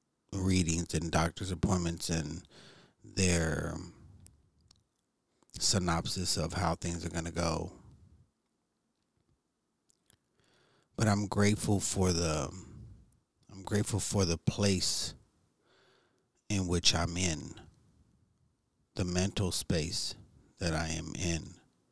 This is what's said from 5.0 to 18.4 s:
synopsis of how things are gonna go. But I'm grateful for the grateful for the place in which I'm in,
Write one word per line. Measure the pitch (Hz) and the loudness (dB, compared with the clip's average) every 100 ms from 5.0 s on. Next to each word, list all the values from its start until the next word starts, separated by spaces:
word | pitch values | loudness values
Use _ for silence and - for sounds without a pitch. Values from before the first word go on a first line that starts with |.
| _ _ _ _ _ - | _ _ _ _ _ -2
synopsis | - 101 90 82 - 95 87 - | 0 2 2 0 -2 -4 -2 -2
of | 80 | -2
how | 92 85 - | 0 -2 -2
things | 87 85 | -4 -4
are | - | -4
gonna | 170 165 | -4 -4
go. | - 170 160 - - - - - - _ _ _ _ _ _ _ _ _ _ _ _ _ _ _ _ _ _ _ _ _ _ _ _ _ _ _ - | -2 -2 -2 -4 -12 -20 -20 -20 -20 _ _ _ _ _ _ _ _ _ _ _ _ _ _ _ _ _ _ _ _ _ _ _ _ _ _ _ 0
But | 107 | 4
I'm | 101 98 | 4 2
grateful | 104 101 104 - 98 | 4 4 4 2 2
for | - - 92 | 2 2 2
the | 85 82 78 67 95 - - - - - _ _ _ - 95 95 | 4 0 0 -2 -8 -16 -18 -18 -20 -20 _ _ _ -20 -16 -4
grateful | 104 101 101 | -2 0 -2
for | - 104 | 0 2
the | 90 82 | 2 2
place | - - 101 95 - - - - _ _ _ _ _ _ _ _ _ _ _ _ _ | -2 2 2 4 2 -2 -4 -10 _ _ _ _ _ _ _ _ _ _ _ _ _
in | 104 90 | 0 2
which | 87 - 85 | 4 4 4
I'm | 87 87 | 0 0
in, | 90 - 73 - - _ _ _ _ _ _ _ | 0 0 -6 -14 -18 _ _ _ _ _ _ _